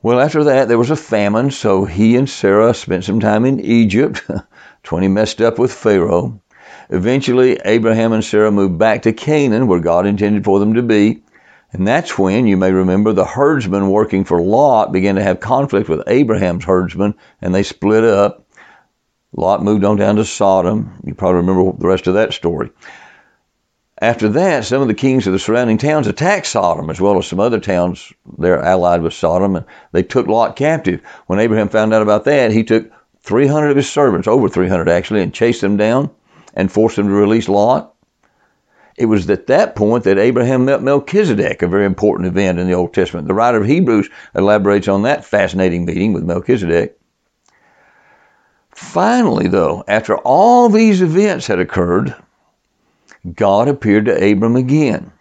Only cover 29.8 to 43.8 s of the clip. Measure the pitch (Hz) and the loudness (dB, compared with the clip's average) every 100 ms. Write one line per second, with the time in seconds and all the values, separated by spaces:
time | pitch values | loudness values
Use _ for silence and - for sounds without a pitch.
29.8 | _ 90 90 131 - 110 113 - 147 160 | _ -4 -2 -2 0 0 -2 -2 -2 -2
30.8 | 98 87 - - - 92 117 110 104 110 | -2 -6 -10 -20 -6 -2 0 0 0 0
31.8 | 110 110 104 104 135 147 120 110 110 113 | 2 2 2 0 2 2 2 0 0 -2
32.8 | - _ _ _ - 113 139 151 147 135 | -2 _ _ _ -2 0 2 2 2 0
33.8 | 135 - 139 90 101 123 101 - 92 90 | 0 0 0 0 0 0 0 0 -2 0
34.8 | 82 87 - 107 87 - 117 120 101 101 | 0 0 0 -2 -2 -2 -2 0 -2 0
35.8 | 107 127 147 _ _ _ - - 95 - | 0 0 -4 _ _ _ -14 -6 -2 0
36.8 | 113 - 101 101 104 113 110 101 110 139 | 0 0 0 2 2 0 0 0 2 0
37.8 | - _ _ _ _ _ _ _ _ _ | -4 _ _ _ _ _ _ _ _ _
38.8 | _ - 113 107 87 95 - 147 214 - | _ -4 0 0 0 -4 0 0 0 -2
39.8 | 104 120 98 98 113 120 120 131 127 139 | 0 0 2 2 2 0 0 0 0 0
40.8 | 127 143 143 202 196 104 - - 87 98 | 0 -2 0 0 0 0 -2 -2 -2 0
41.8 | 98 92 104 90 92 90 95 87 90 90 | 0 0 -2 0 -4 -2 -2 -2 -2 -2
42.8 | 87 - 87 85 76 98 120 117 104 160 | -2 -2 -2 -4 -4 0 0 0 0 0